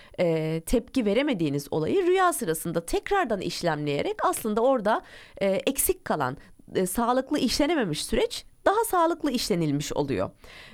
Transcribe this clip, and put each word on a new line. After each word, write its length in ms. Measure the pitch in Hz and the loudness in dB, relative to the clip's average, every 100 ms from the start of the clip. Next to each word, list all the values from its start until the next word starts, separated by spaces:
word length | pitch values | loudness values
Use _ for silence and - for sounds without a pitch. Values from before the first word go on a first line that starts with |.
| - - | -16 -2
e, 420 | 175 160 156 160 - | 0 2 0 -4 0
tepki 400 | 240 233 262 208 | 0 0 -2 2
veremediğiniz 680 | 214 294 208 156 143 - | 2 0 0 0 -2 -2
olayı 340 | 160 156 339 349 | -2 0 2 2
rüya 260 | 381 359 | 4 2
sırasında 520 | - 185 160 175 170 - | 0 -2 -4 -2 -4 -2
tekrardan 560 | 392 - 403 277 202 | -4 0 0 0 -2
işlemleyerek 840 | - - 170 151 147 143 349 427 349 | -4 -2 -2 -2 -2 -2 -2 -2 -2
aslında 360 | 349 220 214 | -2 -2 0
orada, 400 | 247 262 202 269 - - - - | 2 2 2 0 -2 -18 -20 -4
e, 100 | 196 | 0
eksik 580 | 190 - 277 - 359 - | 0 0 0 -2 -2 -2
kalan, 320 | 175 127 135 - - - - | -2 -2 -4 -12 -20 -6 -2
e, 100 | 185 | 0
sağlıklı 540 | - 233 254 262 294 | 0 2 2 2 0
işlenememiş 680 | 247 - 294 339 202 151 - | 0 2 2 2 0 -2 -2
süreç 400 | - 480 - - - - | 0 0 -4 -12 -2 2
daha 180 | 403 440 | 2 2
sağlıklı 460 | 359 330 330 294 | 2 2 2 -2
işlenilmiş 640 | 233 - 180 156 143 147 | -2 0 0 2 0 -2
oluyor. 360 | - 143 104 98 - - - - | -2 -2 -2 -2 -6 -20 -20 -20